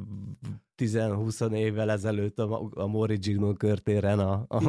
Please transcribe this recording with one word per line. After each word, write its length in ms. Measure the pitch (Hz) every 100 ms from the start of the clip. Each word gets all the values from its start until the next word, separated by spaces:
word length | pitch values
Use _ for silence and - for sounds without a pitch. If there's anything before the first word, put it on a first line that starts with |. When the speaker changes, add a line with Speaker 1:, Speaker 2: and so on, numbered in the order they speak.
| 101 98 101 98 - - _ -
Speaker 1:
tizen-húsz 640 | 117 113 113 101 107 107
évvel 500 | 117 107 110 107 110
ezelőtt 480 | 107 104 104 104 -
a, 300 | 107 110 104
a 120 | - 98
Mori 280 | 107 110 107
Gignum 400 | 95 101 101 101
körtéren 640 | 107 101 - 104 98 104
a, 260 | 98 98 117
a, 140 |
Speaker 2:
Így 60 | -